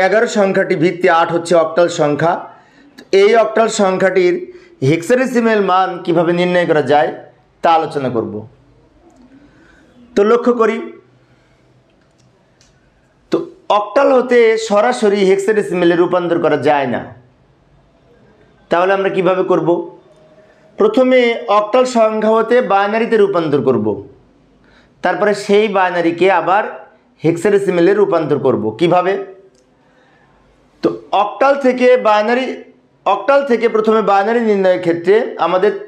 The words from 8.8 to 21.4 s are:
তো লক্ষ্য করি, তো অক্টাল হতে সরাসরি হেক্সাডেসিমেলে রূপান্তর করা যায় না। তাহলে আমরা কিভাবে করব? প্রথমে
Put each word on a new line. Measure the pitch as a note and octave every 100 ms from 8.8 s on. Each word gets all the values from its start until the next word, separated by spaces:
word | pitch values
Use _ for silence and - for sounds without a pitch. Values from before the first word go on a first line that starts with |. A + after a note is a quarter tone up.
| _ _ _ _ B3 C4+ _ _ _ _ _ _ -
তো | - G#3
লক্ষ্য | A#3+ A#3+ A#3
করি, | A3 A3+ E4+ - _ _ _ _ _ _ _ _ _ _ _ _ _ _ _ _ _ _ _ _ _ _ _
তো | E3+ E3+ - - G3+
অক্টাল | G#3 C#4 C#4 C4
হতে | B3 A#3+ A3+ A3 -
সরাসরি | G3+ A#3 A#3+ G#3 G3+ F#3+
হেক্সাডেসিমেলে | G3 G3 G#3 G3+ F3 E3+ E3+
রূপান্তর | F3 F3+ F3 E3+
করা | D3+ C#3 C3
যায় | D3 C3+
না। | G#2 - - _ _ _ _ _ _ _ _ _ _ _ _ _ _ -
তাহলে | E3+ F#3 G3
আমরা | F#3+ F3+
কিভাবে | F3 F#3 F#3
করব? | F3+ D#3+ E3+ - - _ _ _ _ _ _ _ -
প্রথমে | G#3 A3 B3+ B3+ A#3+ A#3